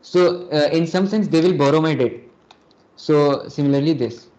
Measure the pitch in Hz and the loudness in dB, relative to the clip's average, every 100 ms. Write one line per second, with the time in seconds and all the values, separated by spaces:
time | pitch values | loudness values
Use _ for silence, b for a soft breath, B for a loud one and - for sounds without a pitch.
0 | - 180 180 180 - 151 147 165 165 180 | -2 0 0 0 -4 -2 0 0 -2 -2
1 | 196 220 175 160 175 160 139 156 156 139 | 0 -2 0 2 2 2 2 2 0 0
2 | 120 - - _ _ _ _ _ _ - | -2 -4 -20 _ _ _ _ _ _ -14
3 | - 151 143 139 - - 143 139 151 143 | 0 2 2 0 -6 -2 0 2 0 -2
4 | 117 - - | -4 -6 -20